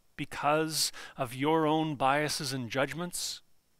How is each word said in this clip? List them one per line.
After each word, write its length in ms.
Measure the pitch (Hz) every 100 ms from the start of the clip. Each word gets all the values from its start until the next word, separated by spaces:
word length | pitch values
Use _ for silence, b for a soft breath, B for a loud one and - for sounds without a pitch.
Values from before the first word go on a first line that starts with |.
| _ -
because 760 | 143 - 143 156 160 151 - B B -
of 180 | 127
your 320 | 127 147 160 151
own 300 | 160 160 143
biases 560 | 135 147 147 - 139
and 180 | 135 117
judgments. 720 | 131 143 147 175 - - - - _ _